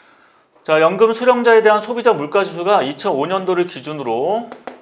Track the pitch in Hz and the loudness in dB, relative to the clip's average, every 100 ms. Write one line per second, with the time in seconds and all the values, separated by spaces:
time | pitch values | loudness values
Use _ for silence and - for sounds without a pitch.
0 | _ _ _ _ _ _ - 156 165 190 | _ _ _ _ _ _ 0 2 2 4
1 | 226 226 247 240 240 220 214 214 214 233 | 0 2 2 2 4 6 6 2 -2 -2
2 | 233 170 147 202 180 165 180 196 135 147 | 0 0 0 -2 -2 -4 0 0 0 -6
3 | 202 143 156 190 185 180 180 139 135 151 | -4 -2 -2 -4 -2 -2 -2 -6 -12 -10
4 | 123 113 156 220 240 - - - | -6 -4 -2 -4 -6 -16 -18 -20